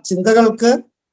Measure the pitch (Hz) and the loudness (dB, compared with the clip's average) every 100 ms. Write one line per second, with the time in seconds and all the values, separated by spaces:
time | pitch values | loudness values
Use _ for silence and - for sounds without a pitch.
0 | - 185 202 226 220 226 233 269 - _ | -8 -4 0 2 2 2 0 0 -4 _
1 | _ | _